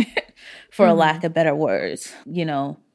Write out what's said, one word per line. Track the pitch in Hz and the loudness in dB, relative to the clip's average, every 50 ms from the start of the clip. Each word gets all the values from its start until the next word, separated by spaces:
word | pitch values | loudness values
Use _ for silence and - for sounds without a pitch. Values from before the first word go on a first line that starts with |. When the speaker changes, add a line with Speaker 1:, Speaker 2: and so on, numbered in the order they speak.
| 220 - - - - - _ | 0 0 -2 -8 -10 -10 _
Speaker 1:
<laughs> | _ - - - - - _ | _ -20 -20 -20 -20 -20 _
for | - - 202 | -2 2 4
a | 180 | 4
Speaker 2:
Mm-hmm. | 165 165 | 4 4
Speaker 1:
lack | 160 156 160 160 180 | 4 2 2 0 -4
of | 165 165 | -4 0
better | 165 165 160 143 | 0 0 2 0
words. | 151 156 117 95 67 87 92 - - - - - - - | 0 0 0 0 -2 -2 -4 -8 -8 -12 -14 -18 -18 -16
You | - 165 175 170 | -10 -6 -6 -4
know, | 156 147 139 139 143 151 - _ _ _ | -4 -2 -4 -4 -6 -8 -12 _ _ _